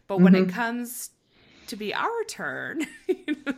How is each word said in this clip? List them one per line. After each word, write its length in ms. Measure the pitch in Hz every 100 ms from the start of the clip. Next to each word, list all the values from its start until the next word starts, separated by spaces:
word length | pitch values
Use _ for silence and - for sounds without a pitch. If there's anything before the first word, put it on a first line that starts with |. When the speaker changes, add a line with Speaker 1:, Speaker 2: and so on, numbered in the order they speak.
| -
Speaker 1:
but 160 | 190
when 140 | 185 185
it 80 | 185
Speaker 2:
Mm-hmm. 60 | 202
Speaker 1:
comes 540 | 233 240 240 - - - _ _ _ - -
to 80 | 208
be 180 | 208
our 300 | - 415 466 440
turn, 540 | - 156 131 131 277 302 -
<laughs> 120 | -
you 280 | - - 294
know, 80 | -